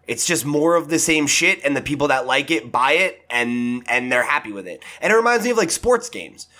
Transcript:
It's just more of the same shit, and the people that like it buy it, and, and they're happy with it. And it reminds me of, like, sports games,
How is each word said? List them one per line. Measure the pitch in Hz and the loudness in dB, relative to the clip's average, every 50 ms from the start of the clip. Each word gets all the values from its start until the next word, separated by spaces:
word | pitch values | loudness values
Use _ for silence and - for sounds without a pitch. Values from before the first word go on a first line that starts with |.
| _ | _
It's | - 117 117 - | -8 -6 -4 -2
just | - 170 143 123 | -2 -2 -2 -2
more | 147 147 151 151 165 170 | -2 0 2 2 2 2
of | 170 156 147 | 2 0 0
the | 165 156 | -2 0
same | - 165 160 156 147 | 2 2 2 2 2
shit, | 143 - - 165 180 190 175 - | 2 2 2 2 2 2 2 0
and | 143 143 | -2 -2
the | 135 - | -2 -2
people | 135 147 139 147 143 | -4 -2 0 0 2
that | 131 131 123 | 2 0 0
like | 127 127 139 143 - | 0 0 0 0 0
it | - 110 110 120 - | -2 -2 -2 -2 -2
buy | 117 127 139 151 | 0 2 2 4
it, | 175 190 175 - - _ - | 2 2 0 -2 -6 _ -4
and, | 120 120 120 120 120 123 120 120 123 123 120 - | -2 -2 0 0 0 -2 -2 -2 -4 -4 -4 -2
and | 120 123 123 127 | -2 -2 0 0
they're | 127 123 117 | 0 0 2
happy | 143 147 147 143 110 101 | 2 0 -2 -2 -6 -10
with | 98 90 | -10 -10
it. | 90 80 - - - - - - | -12 -12 -14 -16 -18 -10 -4 0
And | 180 214 | 2 4
it | |
reminds | 226 226 240 240 233 214 | 4 4 4 2 2 2
me | 247 | 0
of, | 240 220 | 2 2
like, | 196 160 | 0 0
sports | - - - 233 247 233 - - | 0 -2 0 2 2 2 0 -4
games, | - 95 82 64 - - - - _ - | -12 -12 -14 -14 -16 -20 -20 -20 _ -20